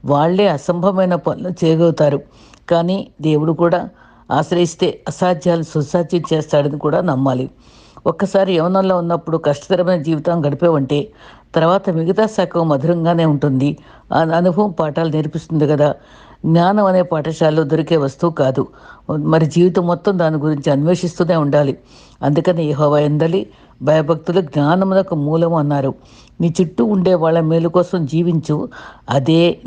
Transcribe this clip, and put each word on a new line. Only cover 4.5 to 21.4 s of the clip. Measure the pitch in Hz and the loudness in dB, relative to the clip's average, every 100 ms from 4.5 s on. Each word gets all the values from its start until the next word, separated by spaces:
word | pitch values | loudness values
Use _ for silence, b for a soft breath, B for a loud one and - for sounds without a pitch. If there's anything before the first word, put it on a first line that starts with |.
| 175 175 - 175 - - | 0 -2 0 -4 -4 -10
అసాధ్యాలు | - 180 170 175 165 | -2 -2 0 0 -2
సుసాధ్యం | 156 156 131 175 165 175 - | -2 -4 -2 -2 -2 -4 -2
చేస్తాడని | 160 151 147 143 147 | -4 0 0 0 -2
కూడా | 151 160 | -2 0
నమ్మాలి. | 175 131 135 127 131 - B B B B 180 | 0 0 0 -2 -6 -12 B B B B -6
ఒక్కసారి | 170 190 196 190 170 | -2 0 0 2 0
యవ్వనంలో | 170 190 190 180 | 2 0 0 0
ఉన్నప్పుడు | 170 170 - 156 | -2 -4 -2 -2
కష్టతరమైన | 147 143 - 180 175 175 | -2 -2 -2 0 0 0
జీవితం | 147 151 170 170 147 | -2 -2 -2 0 -2
గడిపేవంటే | 139 170 156 131 143 139 B B B _ | 0 2 2 0 -2 -4 B B B _
తర్వాత | 165 160 196 196 | 0 2 2 0
మిగతా | 165 165 190 214 | -2 0 0 0
సగం | 208 175 170 165 | 0 -2 0 0
మధురంగానే | 139 160 170 165 170 | 0 0 0 0 2
ఉంటుంది. | 160 147 147 131 143 - B B - | 2 2 0 0 0 -2 B B -4
ఆ | 151 | -2
అనుభవం | 160 165 180 165 208 | 0 2 2 2 0
పాఠాలు | 160 156 156 165 | -2 -4 -2 -2
నేర్పిస్తుంది | 156 151 156 - 160 147 | -2 -4 -8 -4 0 2
కదా. | 147 147 - B B B B 156 | 2 0 0 B B B B 0
జ్ఞానం | 165 180 208 | 2 4 2
అనే | 190 185 | 2 2
పాఠశాలలో | 175 160 160 156 160 156 | 0 -2 -4 0 2 2
దొరికే | 143 160 160 165 | 0 -2 0 0
వస్తువు | 135 - 170 | 0 -2 -2
కాదు. | 165 131 131 - B B B - 151 | 0 0 0 -4 B B B -8 -4
మరి | 151 160 160 | 0 2 2
జీవితం | 170 180 190 175 | 2 2 2 -2
మొత్తం | 170 208 185 | -2 -2 0
దాని | 160 156 | 0 0
గురించి | 156 143 151 | -2 -2 0
అన్వేషిస్తూనే | 139 156 170 175 - 170 | 0 2 0 -2 -2 0
ఉండాలి. | 170 | 0